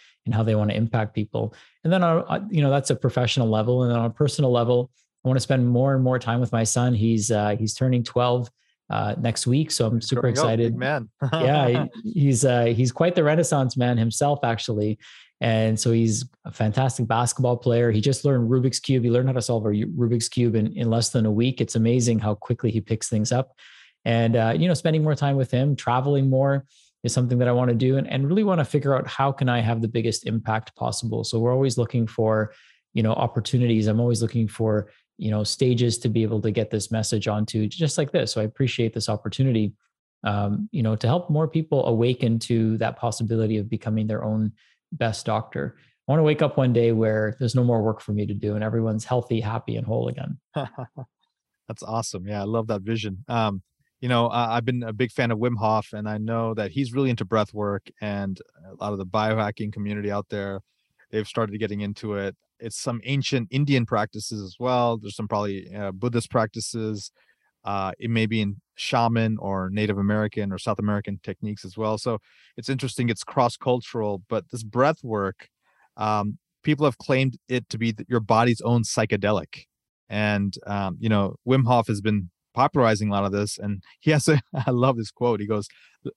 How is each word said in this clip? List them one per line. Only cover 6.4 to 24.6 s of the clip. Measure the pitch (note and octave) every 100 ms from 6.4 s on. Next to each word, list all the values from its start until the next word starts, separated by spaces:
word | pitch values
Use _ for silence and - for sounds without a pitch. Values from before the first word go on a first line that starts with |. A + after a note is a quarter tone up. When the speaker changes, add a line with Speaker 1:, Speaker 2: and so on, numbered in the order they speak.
Speaker 1:
with | B2
my | A#2
son. | A2 A#2+ B2
He's, | A#2 A2+ A2+ G2+
uh, | G#2+ G#2 G#2
he's | G#2+
turning | - C3 B2
twelve, | A#2 B2 B2 B2 A#2 _ _ _ -
uh, | G#2+ G#2 -
next | A#2 - A#2+
week. | C3+ D#3
So | - A2+
I'm |
Speaker 2:
He's | A#2 -
Speaker 1:
super | B2+
Speaker 2:
growing | B2 B2+
up, | C3+ A2+
big | A#2+
Speaker 1:
excited. | A#2+
Speaker 2:
man. | C3 D3 A2 -
<laughs> | C3+
Speaker 1:
Yeah, | D#3+ B2+ D3 C3 B2 - -
he, | G#3+
he's, | F#3+ C#3+ B2
uh, | C3+ A#2+
he's | A#2 A#2 B2+
quite | - E3+
the | F3
Renaissance | D3 D#3+ D#3+ D3 C3 C3
man | B2 A#2+
himself, | A2+ - C#3+ C#3+
actually. | A#2+ A#2 - G#2+ G#2+ G#2+ - - - -
And | A#2 A2 A2 A2
so | A#2
he's | A#2 A2+ G#2+ B2 _
a | A2
fantastic | - A2 A#2 C3 - A2+
basketball | A#2 A#2 - B2 B2
player. | B2+ A#2 A#2+
He | G#2+
just | C#3 B2+
learned | C#3+ B2+ A2+
Rubik's | B2+ C3 -
Cube. | - C3
He | A#2
learned | A#2+ C3
how |
to | B2+
solve | A2 A#2
a | G#2+
Rubik's | G#2 - C#3 A#2+ A#2 -
Cube | - A#2+
in, | A2+ A2 -
in | A#2
less | A2+ A#2
than | A#2+
a | A2
week. | G#2+ B2 B2+
It's | A2+
amazing | A#2 A2+ B2 A#2+ A2+
how | G#2+
quickly | G2+ - A#2 A2+
he | A2+
picks | - A2 -
things | A2 G#2+
up. | B2 C3+ _ - - - _
And, | - A#2 A#2
uh, | A#2 A2+
you | C3+